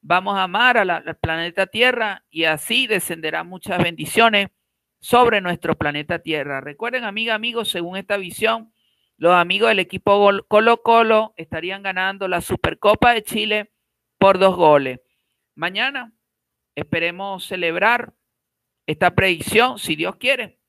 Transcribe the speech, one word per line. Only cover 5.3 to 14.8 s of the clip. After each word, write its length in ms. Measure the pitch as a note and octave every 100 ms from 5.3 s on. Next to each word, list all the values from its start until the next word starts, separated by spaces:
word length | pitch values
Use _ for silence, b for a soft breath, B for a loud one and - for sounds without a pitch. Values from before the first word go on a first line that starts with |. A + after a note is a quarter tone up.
| G#3+
nuestro 380 | F#3 F3 E3 D#3
planeta 420 | D3 D3 D3+ E3+
Tierra. 400 | E3 D#3 C#3 C#3
Recuerden, 460 | C3+ C#3+ A#3 B3+ A3+
amiga, 280 | G3+ A3+
amigo, 300 | G#3+ A#3 A#3
según 320 | G3+ F#3+ E3+ F#3
esta 220 | F#3+ G3+
visión, 560 | F#3 - G#3+ A3+ A3+ _ _ _ _ _
los 180 | E3
amigos 360 | F3+ E3+ F#3+ A3+
del 100 | G#3
equipo 380 | F3+ F#3+ - G3+
Gol-, 280 | G3+ G3 -
Colo-Colo 840 | G#3 A3+ A#3 A#3 A3+ A3 A3 A3 -
estarían 440 | B3 E3 F3 F#3+
ganando 460 | G3 F#3 F#3 G3 F#3+
la 140 | F3
Supercopa 720 | - F#3 E3+ - - G#3+ B3
de 100 | A#3
Chile 480 | A3 G#3+ G#3+ G#3+ G#3 _ _ _ _ _
por 200 | F#3+ F#3+
dos 200 | F#3+ F3+
goles. 420 | D#3+ D3